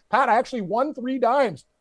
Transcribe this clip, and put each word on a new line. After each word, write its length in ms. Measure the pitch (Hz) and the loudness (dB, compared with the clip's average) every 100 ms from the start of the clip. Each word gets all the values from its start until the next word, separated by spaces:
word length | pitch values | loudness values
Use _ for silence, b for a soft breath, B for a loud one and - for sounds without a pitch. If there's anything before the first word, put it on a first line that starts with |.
| _ | _
Pat, 160 | 240 262 | 0 4
I 100 | 226 | 2
actually 260 | - 247 | 0 -6
won 300 | 180 220 294 | -4 -2 -2
three 240 | 247 247 262 | -4 -6 0
dimes. 460 | 233 277 233 139 _ _ | 2 2 0 -2 _ _